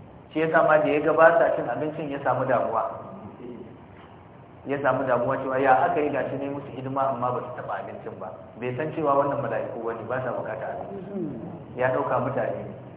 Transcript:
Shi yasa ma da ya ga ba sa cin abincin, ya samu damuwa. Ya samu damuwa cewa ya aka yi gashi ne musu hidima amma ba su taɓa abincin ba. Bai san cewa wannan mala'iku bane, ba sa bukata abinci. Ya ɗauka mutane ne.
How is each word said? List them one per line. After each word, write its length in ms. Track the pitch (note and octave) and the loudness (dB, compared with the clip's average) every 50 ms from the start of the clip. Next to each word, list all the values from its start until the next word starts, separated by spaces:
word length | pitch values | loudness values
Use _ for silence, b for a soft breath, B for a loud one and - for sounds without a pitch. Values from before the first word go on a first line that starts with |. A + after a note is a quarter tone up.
| - - - - - - | -20 -20 -20 -20 -20 -6
Shi 80 | - D#3 | -2 0
yasa 220 | D#3+ D#3+ D#3+ D#3+ | 0 4 6 6
ma 160 | - D#3 D#3 D3+ | 6 8 6 6
da 80 | D3 C#3 | 6 4
ya 120 | C#3+ D3+ | 2 4
ga 120 | D3 D#3+ | 4 4
ba 240 | D3+ D#3+ E3 E3+ E3+ E3 | 8 8 8 10 10 8
sa 160 | D3+ C3+ - | 4 4 2
cin 100 | - D#3 A#2+ | 0 -2 -2
abincin, 400 | A#2+ C3 D3+ D#3 D3+ D#3+ D#3+ C#3 | -2 -2 -2 -4 -4 -6 -6 -6
ya 100 | C#3 C#3 | -6 -2
samu 220 | C#3 C3+ B2 B2+ C3 | 0 0 0 2 2
damuwa. 400 | C3 B2 G#2+ - A2+ A2+ A2 A2 - - - - - - - - G2+ - - A#2+ A#2+ A#2+ - - - - - - - - - - - - - - - - - - - - - - | 2 2 2 2 2 0 0 -2 -2 -6 -10 -12 -12 -14 -14 -14 -14 -14 -14 -14 -14 -12 -14 -14 -16 -16 -18 -20 -20 -20 -20 -20 -20 -20 -20 -20 -20 -20 -20 -20 -20 -20 -14 -6
Ya 100 | C3 C#3 C#3+ | -6 -4 0
samu 220 | C#3 C3 C3 C3+ C3+ | 2 2 2 2 2
damuwa 320 | C3 B2 A#2+ A#2+ C3 C3+ C3 | 2 2 2 2 0 0 -2
cewa 200 | C3 C3 C3 C3 | -2 -2 0 2
ya 260 | C#3 C3+ B2+ C3 C#3 | 6 6 6 6 6
aka 160 | C#3 - D3+ | 4 2 2
yi 100 | D3 D3 | 0 0
gashi 260 | C#3+ C3 - - - | 0 -2 -2 -2 -4
ne 140 | C#3 C#3 C#3 | -4 -4 -6
musu 160 | C#3+ C#3+ C#3+ - B2+ | -6 -8 -8 -10 -10
hidima 320 | - C3 C3+ C3+ C#3 C3 A#2 | -8 -8 -4 -2 0 0 0
amma 220 | A#2+ A#2+ B2 B2 | 0 0 -2 -2
ba 80 | B2 A#2 | -2 -2
su 100 | - - - - | -6 -6 -10 -10
taɓa 180 | - - - - | -8 -8 -8 -8
abincin 320 | - A2+ G#2+ G#2 - A2+ G2 F#2 | -8 -10 -12 -12 -12 -12 -12 -10
ba. 80 | F#2 F#2 - - - - - G#2+ | -12 -12 -12 -14 -16 -18 -12 -6
Bai 140 | A#2+ B2 B2 | -6 -4 -4
san 160 | C3+ D#3 D#3 | -2 -4 -4
cewa 220 | D#3 E3 D#3 C#3+ C#3 | -2 -2 2 4 4
wannan 240 | C#3 C#3+ C#3+ C#3 - | 4 4 2 0 -2
mala'iku 400 | B2+ A2+ A2 G#2+ - - - A#2+ | -2 -2 -2 -2 -4 -4 -6 -6
bane, 220 | A2+ A#2 A2+ - A#2+ | -4 -4 -6 -6 -4
ba 160 | A#2 B2 C3 | -4 -4 -4
sa 120 | B2+ B2 | -2 -4
bukata 340 | G#2+ - - A2 A2 G2+ G2+ | -4 -4 -4 -6 -6 -6 -6
abinci. 580 | F#2+ - - - - G3 G3+ F3+ G3 G3+ F#3+ E3+ D3 C3 A2+ - - - - - - - | -6 -6 -8 -8 -10 -10 -10 -10 -8 -6 -6 -6 -6 -6 -8 -10 -10 -12 -12 -12 -12 -2
Ya 120 | B2 B2 C3 | 0 2 2
ɗauka 300 | C3+ C#3+ C3+ - C3 B2 | 2 2 0 0 0 0
mutane 400 | A#2+ C3 B2 B2+ A2 - G#2 - | 0 0 -2 -2 -2 -2 -2 -4
ne. 120 | - - - - - - - | -8 -10 -12 -12 -14 -16 -16